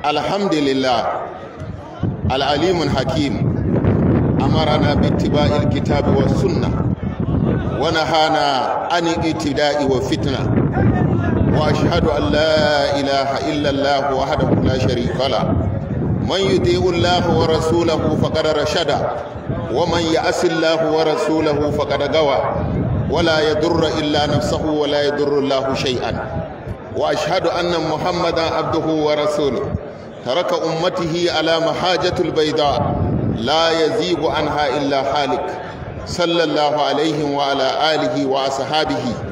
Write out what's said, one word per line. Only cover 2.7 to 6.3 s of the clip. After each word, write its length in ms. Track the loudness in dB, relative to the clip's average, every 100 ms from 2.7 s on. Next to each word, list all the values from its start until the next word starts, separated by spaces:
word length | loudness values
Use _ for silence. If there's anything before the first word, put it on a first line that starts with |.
| 2
الحكيم، 720 | 2 0 0 0 0 0 0 0 0 2 2 2 2 2 2 2
أمرنا 540 | 2 2 2 2 2
باتباع 520 | 4 2 2 2 2 2 2
الكتاب 540 | 2 0 0 0 2 2
والسنة 540 | 2